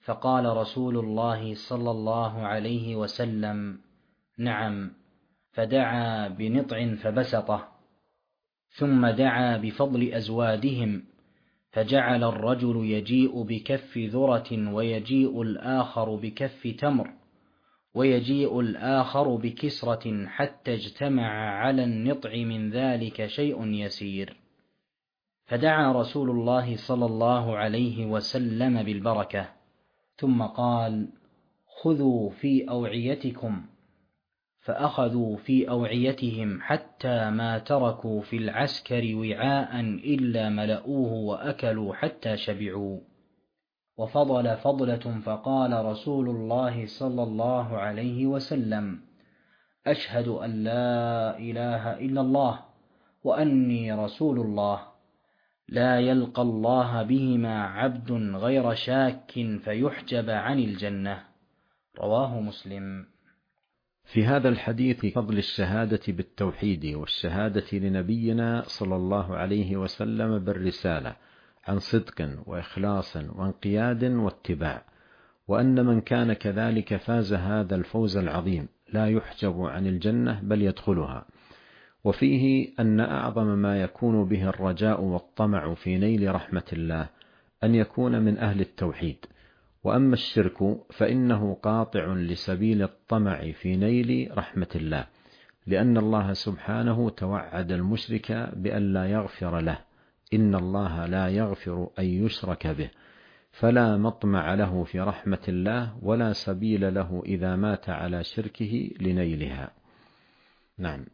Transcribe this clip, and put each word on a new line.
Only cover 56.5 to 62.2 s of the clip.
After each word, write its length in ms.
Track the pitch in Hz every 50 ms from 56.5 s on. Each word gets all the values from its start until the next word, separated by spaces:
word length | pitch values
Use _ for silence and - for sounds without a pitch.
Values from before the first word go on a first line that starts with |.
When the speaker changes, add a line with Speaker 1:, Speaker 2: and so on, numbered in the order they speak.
| 113 110 107 117 127 127 123 120 120 117 110
Speaker 1:
بهما 600 | 107 127 135 135 131 123 120 117 113 110 107 104
عبد 480 | 95 95 101 123 131 123 123 120 117 123 117 110 104 98
غير 380 | 95 101 120 135 135 123 117 113
شاك 580 | 110 - - 127 131 135 131 123 127 - - - 123 120 113 107 101 -
فيحجب 640 | 107 107 110 123 147 143 - - - 127 120 113 110
عن 300 | 110 107 95 117 139 139
الجنة. 640 | 123 107 101 92 101 101 101 98 98 98 98 92 - _ _ _ _ _ _ _ _ _ _ _ _ _ _ -
رواه 420 | - 101 107 120